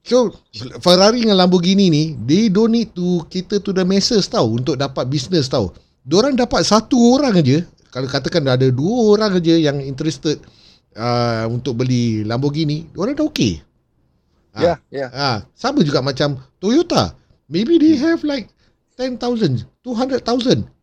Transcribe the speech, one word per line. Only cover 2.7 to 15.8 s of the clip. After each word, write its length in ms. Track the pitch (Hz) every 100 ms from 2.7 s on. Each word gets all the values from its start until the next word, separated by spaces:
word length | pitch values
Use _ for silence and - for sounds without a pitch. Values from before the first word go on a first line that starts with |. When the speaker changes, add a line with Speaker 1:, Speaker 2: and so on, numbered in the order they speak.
Speaker 1:
need 200 | 226 226
to 320 | - 180 180 151
cater 320 | 185 180 202
to 120 | 190
the 120 | 190
masses 440 | 185 196 190 220 185
tau 200 | 220 127
untuk 240 | 117 127
dapat 320 | 135 139 135 131
business 400 | 143 131 185 131
tau. 240 | 143 95 - _ _
Diorang 340 | 123 165 262
dapat 280 | 254 240 226
satu 340 | 165 208 226 254 233
orang 220 | 254 285 185
aja, 220 | 139 143 175 _ _
kalau 180 | 123 135
katakan 400 | 135 135 175 139
ada 200 | 127 131
dua 460 | 127 156 247 220
orang 200 | 208 214
aja 200 | 185 165
yang 240 | 165 151 143
interested, 600 | 139 131 160 156 160 147 - _ _ _ _
uh, 500 | - 117 120 120 113 113
untuk 300 | 120 127 117
beli 460 | 127 123 120 110
Lamborghini, 640 | 107 117 143 143 156 151 165
diorang 240 | - 202
dah 120 | 285
okey. 280 | 311 - 123 82 _ _ _ _ _ _ _ _ _
Ah, 80 | 104
Speaker 2:
Yeah, 180 | 175 160 _
yeah. 200 | 131 131
Speaker 1:
ah, 260 | 123 139 113 -
sama 280 | _ 233 277